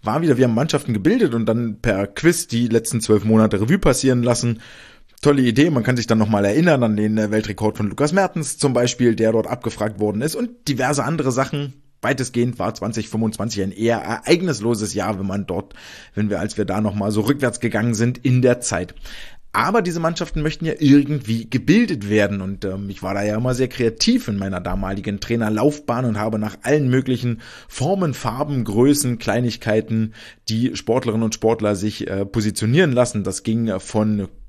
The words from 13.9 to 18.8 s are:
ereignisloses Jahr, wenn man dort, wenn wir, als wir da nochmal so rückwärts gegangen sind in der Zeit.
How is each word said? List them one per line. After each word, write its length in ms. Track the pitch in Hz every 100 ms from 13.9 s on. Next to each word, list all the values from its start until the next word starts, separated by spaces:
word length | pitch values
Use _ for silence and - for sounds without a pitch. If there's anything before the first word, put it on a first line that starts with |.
| 117
ereignisloses 960 | 71 113 - 165 180 127 107 117 104
Jahr, 240 | 101 95 101
wenn 80 | 98
man 220 | 98 98
dort, 260 | 90 - - - - -
wenn 160 | - 107
wir, 100 | 98
als 160 | 98 -
wir 80 |
da 160 | 95 95
nochmal 300 | 107 101 101
so 120 | 107
rückwärts 380 | 107 147 131 113
gegangen 360 | 120 107 117 110
sind 240 | 117 127
in 240 | - 127
der 180 | 123 120
Zeit. 320 | - 87